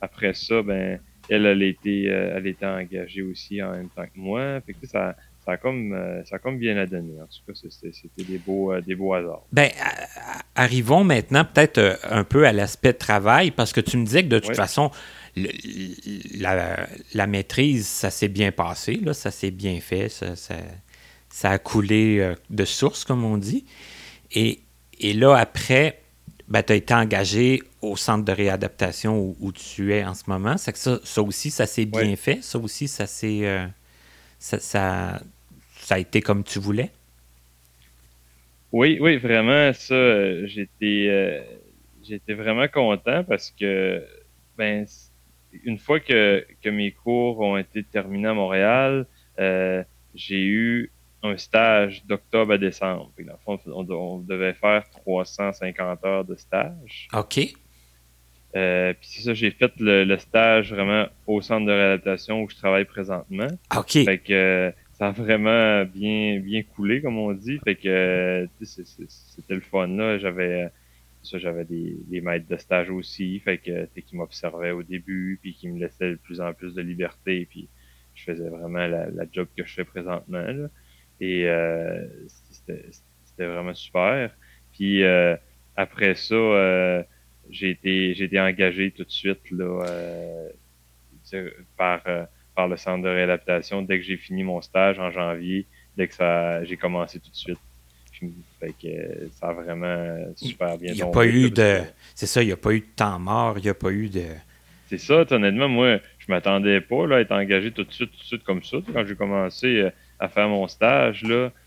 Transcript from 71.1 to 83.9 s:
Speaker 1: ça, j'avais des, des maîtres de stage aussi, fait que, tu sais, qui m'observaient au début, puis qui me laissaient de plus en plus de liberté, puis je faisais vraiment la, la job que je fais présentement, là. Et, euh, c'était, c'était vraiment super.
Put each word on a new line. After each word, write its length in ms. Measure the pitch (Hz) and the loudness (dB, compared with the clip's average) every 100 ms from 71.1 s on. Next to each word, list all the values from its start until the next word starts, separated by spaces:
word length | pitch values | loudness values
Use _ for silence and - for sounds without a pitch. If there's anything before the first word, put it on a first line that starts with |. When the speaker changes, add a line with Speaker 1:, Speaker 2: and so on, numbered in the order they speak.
| _ | _
Speaker 1:
ça, 160 | - 92 | -14 -10
j'avais 280 | 87 85 82 | -8 -8 -8
des, 320 | 85 82 80 85 | -8 -8 -10 -10
des 140 | 90 | -8
maîtres 260 | 87 85 80 | -4 -4 -4
de 80 | 87 | -10
stage 320 | - 90 87 | -2 0 0
aussi, 500 | 92 - - 92 98 | -6 -8 -8 -6 -6
fait 180 | 104 87 | -4 -4
que, 260 | 90 87 | -4 -8
tu 60 | 85 92 | -8 -14
sais, 60 | |
qui 120 | - 87 | -14 -12
m'observaient 560 | 82 - 85 85 87 | -12 -10 -10 -6 -6
au 120 | 87 | -6
début, 540 | 85 92 90 92 92 95 | -8 -12 -8 -8 -8 -10
puis 120 | 95 | -14
qui 140 | - 87 | -14 -12
me 120 | 87 | -8
laissaient 320 | 85 - 90 | -10 -6 -6
de 40 | 85 | -8
plus 240 | - 87 | -12 -10
en 140 | 87 | -10
plus 200 | 82 92 | -10 -14
de 80 | 87 | -10
liberté, 640 | 87 87 85 - 98 92 87 | -10 -6 -8 -8 -6 -4 -6
puis 180 | 82 - _ _ _ _ - | -14 -20 _ _ _ _ -16
je 80 | |
faisais 240 | - 82 85 | -12 -10 -10
vraiment 400 | 82 85 87 87 | -10 -8 -6 -4
la, 220 | 85 82 | -4 -6
la 160 | 85 80 | -8 -10
job 200 | 90 87 - | -8 -8 -10
que 80 | 87 | -12
je 80 | |
fais 100 | - | -10
présentement, 560 | 87 92 90 87 - 87 | -10 -10 -8 -8 -8 -10
là. 300 | 95 139 147 - _ _ _ - | -8 -8 -10 -14 _ _ _ -8
Et, 220 | 95 90 87 | -4 0 0
euh, 580 | 85 82 82 82 87 - - - _ _ | 2 0 -2 -4 -8 -10 -16 -20 _ _
c'était, 360 | - - - - - _ _ _ | -20 -16 -14 -16 -20 _ _ _
c'était 200 | - 87 | -10 -8
vraiment 280 | 87 87 | -6 -8
super. 580 | 87 - | -10 -4